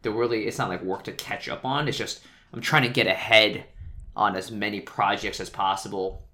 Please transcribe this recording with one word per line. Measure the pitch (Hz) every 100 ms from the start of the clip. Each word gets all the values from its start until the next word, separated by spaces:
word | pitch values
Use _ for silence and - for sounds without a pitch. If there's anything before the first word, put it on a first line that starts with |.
There | 113
really, | 110 120 113 101
it's | -
not, | 107
like, | 90
work | 92 98
to | -
catch | - - 104 -
up | -
on. | 131 139 147
It's | -
just | 107 - - - _
I'm | -
trying | - -
to | 120
get | 127 110
ahead | 95 - 110 107 - - - - - -
on | - 104 95
as | -
many | 107 104 101
projects | - - 101 104 104 -
as | 92
possible | - 95 95 101 98 95 92 -